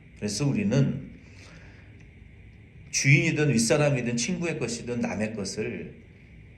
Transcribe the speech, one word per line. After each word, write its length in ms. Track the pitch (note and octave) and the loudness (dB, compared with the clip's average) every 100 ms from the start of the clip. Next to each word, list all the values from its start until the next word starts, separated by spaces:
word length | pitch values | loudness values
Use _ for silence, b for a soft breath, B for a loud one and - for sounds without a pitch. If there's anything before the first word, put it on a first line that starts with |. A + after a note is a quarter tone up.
| - - | -20 -8
그래서 300 | G#2 - C#3+ | -4 0 0
우리는 640 | G#2+ G2 C#3 - - - - B B B B B B B B - - - - - - - - - | 2 2 4 4 0 -8 -16 B B B B B B B B -20 -20 -20 -20 -20 -20 -20 -20 -6
주인이든 600 | - C#3 D3+ E3 D3+ D3 | 0 4 4 4 2 2
윗사람이든 640 | A2+ - D3+ D3 B2+ A#2 A#2+ | 4 4 4 4 2 0 -2
친구의 420 | - F3+ E3+ D#3 | -2 -2 -2 -2
것이든 420 | A#2 - A#2+ A#2+ | -4 -6 -6 -4
남의 340 | A#2 F#2 G#2+ | -4 -2 -4
것을 640 | G#2 F#2+ - F#2 F#2 E2 - - - - - - | -4 -6 -6 -6 -6 -10 -14 -20 -20 -20 -20 -20